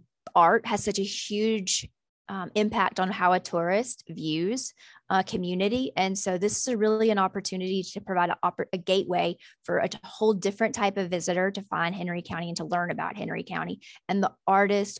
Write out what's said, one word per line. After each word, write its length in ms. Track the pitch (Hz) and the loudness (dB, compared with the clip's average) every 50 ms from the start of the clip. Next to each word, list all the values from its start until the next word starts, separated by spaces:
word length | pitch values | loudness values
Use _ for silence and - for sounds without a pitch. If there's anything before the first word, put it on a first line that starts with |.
| - _ _ _ _ - - | -8 _ _ _ _ 2 4
art 320 | 185 165 170 208 226 - | 6 8 8 6 4 2
has 180 | 233 214 202 - | 0 -2 -2 0
such 140 | 208 202 202 | -2 0 -2
a 60 | 196 | -2
huge, 840 | 202 - - - - 208 208 214 226 220 214 185 185 - - - - _ _ _ _ _ _ _ - | -4 -4 -8 -8 -4 -2 0 0 0 0 0 -2 -2 -2 -4 -4 -8 _ _ _ _ _ _ _ -10
um, 200 | 202 190 180 - - | -8 -8 -8 -2 0
impact 440 | 208 214 214 220 220 190 185 - - | 2 2 2 2 2 0 2 2 0
on 120 | 185 185 | 0 0
how 220 | 208 202 185 180 180 | 0 2 4 4 4
a 60 | 180 | 4
tourist 640 | 180 - - 170 170 175 190 214 254 247 - - - - | 2 0 -2 0 0 2 2 2 0 0 -4 -6 -8 -12
views 640 | 165 - 156 160 156 160 170 196 240 262 - - - _ - - - - _ _ | -10 -6 -4 -2 0 0 0 0 0 -2 -4 -6 -8 _ -20 -20 -20 -20 _ _
a 140 | 190 190 185 | 0 0 0
community. 680 | - 226 208 180 175 180 180 196 202 233 254 262 - - | 0 -4 -4 -4 -2 -2 0 0 0 0 0 -2 -2 -2
And 220 | - 190 190 190 190 | 0 0 0 0 -2
so 220 | - 196 180 175 | -2 -2 -2 0
this 180 | 196 208 - - | 0 0 0 0
is 100 | - 262 | -2 -2
a 80 | 247 208 | 0 2
really 340 | 214 214 220 220 220 220 | 2 2 2 4 4 2
an 80 | 208 196 | 4 4
opportunity 640 | 190 185 - 202 190 - 190 185 185 185 190 190 180 - - | 2 0 0 -4 -6 -4 -4 -4 -4 -2 -2 -2 -4 -4 -8
to 80 | 233 | -10
provide 300 | - - 190 180 175 175 | -6 -2 0 2 2 2
a 60 | - - - | 0 0 -2
oppor-, 220 | 180 - - - - - | -2 -2 -2 -4 -4 -4
a 40 | 180 | -4
gateway 600 | 170 - 185 196 - 175 180 175 175 170 175 - - - - _ _ | 0 2 2 2 2 0 0 0 0 0 -2 -6 -12 -20 -20 _ _
for 140 | - 175 - | -2 0 0
a 100 | - - | 0 -2
t-, 100 | - - - | -4 -8 -14
whole 300 | - - - 214 220 214 | -16 -4 2 2 2 2
different 400 | 180 165 196 202 - 226 220 226 | 2 0 -2 0 0 -2 -2 0
type 240 | 233 208 196 196 202 | 0 0 0 0 -2
of 140 | 190 170 | -2 -2
visitor 400 | 180 175 170 - 175 180 185 196 | -2 -2 0 0 0 2 0 0
to 100 | 196 202 196 | -2 -4 -8
find 300 | - 190 165 170 170 196 | -6 -4 -2 -2 -2 -2
Henry 300 | 196 175 180 175 175 170 | -4 -6 -6 -6 -6 -6
County 240 | - 170 165 170 170 | -6 -8 -6 -6 -6
and 100 | 170 - | -6 -8
to 80 | 165 | -4
learn 240 | 151 175 175 175 175 | -2 -2 -2 -2 -2
about 260 | - - 160 - - 208 | -4 -4 -6 -6 -6 -8
Henry 260 | 170 165 170 - 170 | -8 -8 -6 -8 -8
County. 380 | - 180 165 160 175 185 196 - - - - _ - | -8 -6 -6 -6 -6 -8 -12 -14 -20 -20 -16 _ -2
And 140 | 190 202 196 | 0 0 0
the 80 | - - _ _ - | 0 -2 _ _ 2
artists 500 | 190 196 202 196 202 202 202 208 - | 4 4 6 4 4 2 0 -2 -6